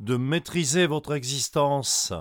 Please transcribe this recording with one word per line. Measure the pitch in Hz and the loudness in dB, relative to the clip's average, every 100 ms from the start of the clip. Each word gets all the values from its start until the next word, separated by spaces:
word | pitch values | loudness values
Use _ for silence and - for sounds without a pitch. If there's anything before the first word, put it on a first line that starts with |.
de | 104 123 | -2 0
maîtriser | 131 165 - 170 151 165 175 | 0 0 -2 -2 0 4 2
votre | 151 147 | 2 -2
existence, | 147 127 139 - 156 143 143 127 - - 85 | -4 -4 -4 -2 2 2 2 0 -2 -2 -4